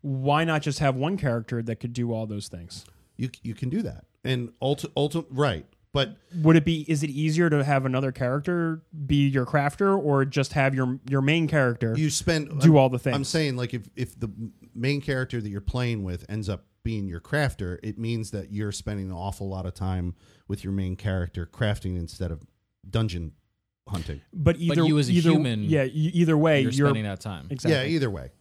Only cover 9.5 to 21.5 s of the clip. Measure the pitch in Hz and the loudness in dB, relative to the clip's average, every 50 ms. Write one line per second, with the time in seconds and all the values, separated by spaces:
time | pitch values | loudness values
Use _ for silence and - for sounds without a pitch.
9.5 | - 151 139 143 - - 202 196 196 196 139 147 143 135 135 139 127 147 135 - | 0 2 2 0 0 2 2 2 2 2 2 2 4 4 4 2 2 0 0 0
10.5 | - 151 135 139 139 131 131 127 127 139 _ 139 135 135 135 139 156 165 160 147 | 2 2 2 2 4 2 0 0 -2 -4 _ 0 0 2 4 4 4 4 2 2
11.5 | 151 151 131 123 120 - - 113 113 131 156 151 139 - - - 165 156 151 147 | 4 4 4 4 2 2 0 0 0 2 0 0 0 0 0 2 2 0 0 -2
12.5 | 160 143 131 165 156 143 135 127 127 123 - 143 127 139 139 127 - 160 156 143 | -2 6 8 8 10 10 8 6 4 0 -2 0 0 0 -2 -2 0 0 0 0
13.5 | 131 123 123 120 - 120 101 - _ - 127 123 - - 117 110 95 - 117 104 | 0 -2 -4 -4 -6 -8 -10 -10 _ -8 -8 -8 -6 -8 -8 -8 -8 -10 -12 -12
14.5 | - _ - - _ 120 117 135 143 143 135 - 139 127 127 - - 120 107 107 | -12 _ -20 -18 _ -4 -2 0 0 -2 -2 -2 -2 -2 -2 -4 -4 -6 -6 -4
15.5 | 98 101 98 - - 127 123 120 117 107 98 92 90 87 - - 101 110 107 95 | -6 -8 -10 -6 -4 -2 -2 -2 -2 -2 -4 -6 -6 -8 -8 -8 -6 -6 -4 -4
16.5 | 101 87 _ _ _ _ _ 117 113 107 101 98 85 85 - - - 147 147 131 | -6 -6 _ _ _ _ _ -6 -4 -4 -6 -6 -8 -10 -8 -4 -2 0 0 0
17.5 | - - 101 90 90 - - 107 104 - 113 113 117 117 110 - - 104 92 - | -2 -4 -6 -6 -6 -6 -8 -10 -8 -6 -4 -4 -4 -4 -4 -6 -8 -10 -10 -8
18.5 | 101 101 107 104 101 - - - 107 101 95 92 90 82 90 98 95 - 101 95 | -6 -4 -4 -4 -6 -6 -8 -6 -6 -6 -6 -8 -8 -6 -6 -8 -6 -6 -8 -8
19.5 | 95 92 90 92 - - 95 92 92 92 87 87 87 _ _ _ _ _ _ _ | -8 -6 -6 -8 -8 -4 -4 -2 -2 -2 -2 -4 -6 _ _ _ _ _ _ _
20.5 | 98 - - 98 98 98 95 92 92 92 - 104 95 92 87 87 _ - 85 - | -8 -6 -4 -4 -2 -2 -2 -4 -6 -4 -4 -4 -2 -2 -4 -4 _ -8 -10 -10